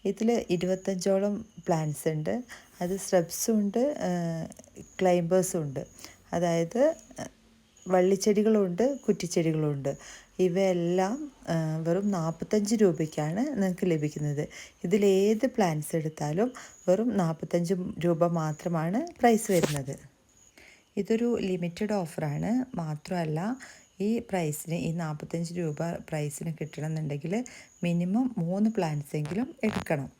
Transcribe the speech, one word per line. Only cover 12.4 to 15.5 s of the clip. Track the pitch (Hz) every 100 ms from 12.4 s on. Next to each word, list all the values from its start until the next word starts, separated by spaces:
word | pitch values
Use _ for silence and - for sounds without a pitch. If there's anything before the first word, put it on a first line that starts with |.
| - 214 202 226
രൂപയ്ക്കാണ് | 202 170 156 - 151 180 294 240
നിങ്ങൾക്ക് | 190 180 185
ലഭിക്കുന്നത്. | 160 151 151 147 143 143 - - _ 180
ഇതിലേത് | 202 202 190 202 220 254